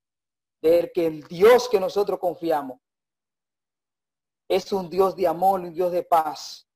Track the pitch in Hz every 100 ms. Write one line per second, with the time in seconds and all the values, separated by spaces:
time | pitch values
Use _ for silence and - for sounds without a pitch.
0 | _ _ _ _ _ _ 156 170 170 -
1 | 165 156 143 170 208 247 - 196 185 202
2 | 202 185 180 160 165 151 135 127 _ _
3 | _ _ _ _ _ _ _ _ _ _
4 | _ _ _ _ - 185 - 202 175 180
5 | 190 175 175 160 190 190 175 160 180 175
6 | - 170 156 143 - - _